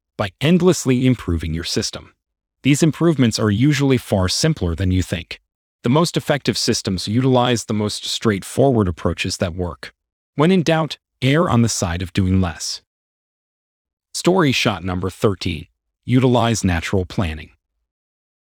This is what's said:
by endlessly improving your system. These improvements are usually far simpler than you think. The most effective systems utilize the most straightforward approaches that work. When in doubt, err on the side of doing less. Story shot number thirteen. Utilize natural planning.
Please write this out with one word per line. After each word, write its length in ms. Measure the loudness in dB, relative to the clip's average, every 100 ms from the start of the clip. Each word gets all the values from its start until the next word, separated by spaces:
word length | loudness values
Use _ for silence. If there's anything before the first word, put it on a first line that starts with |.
| _ -6
by 140 | -6 -2
endlessly 640 | 2 4 4 2 2 2 2
improving 480 | 0 -2 -4 -2
your 100 | -6
system. 500 | -4 -4 -4 -8 -16 _ _ _ _ _
These 200 | 0 4
improvements 560 | 2 2 0 2 0 2
are 100 | 0
usually 480 | 2 2 2 2 0
far 320 | 0 0 0
simpler 460 | 0 0 0 -2 -2
than 160 | 0
you 100 | 0
think. 360 | -2 -6 -8 -16 _ _ _ _
The 60 | 0
most 260 | 2 2 -2
effective 420 | -2 0 0 -2
systems 500 | -2 -2 -4 -6 -2
utilize 580 | 0 2 2 2 0 -2
the 80 |
most 320 | -4 -4 -6 -8
straightforward 800 | -2 0 -2 -2 0 2 2 0
approaches 500 | -2 -4 -4 -6 -4
that 180 | -4 -4
work. 380 | -8 -8 -18 -20 _ _ _ 0
When 160 | 2
in 120 | 4
doubt, 340 | 2 0 -2 -8 _ _
err 280 | 0 2 2
on 120 | 2
the 80 | 2
side 320 | 0 -4 -4
of 120 | -4
doing 260 | 0 2 2
less. 420 | 0 -4 -10 -12 _ _ _ _ _ _ _ _ _ _ _ _ _
Story 380 | -2 2 4 2
shot 320 | 2 0 -2
number 260 | -4 -4 -6
thirteen. 580 | -2 -2 0 -4 -6 -10 _ _ _
Utilize 600 | 0 2 4 4 2 2
natural 420 | 0 0 -2 -2 -2
planning. 460 | -4 -4 -6 -14 _ _ _ _ _ _ _ _ _ _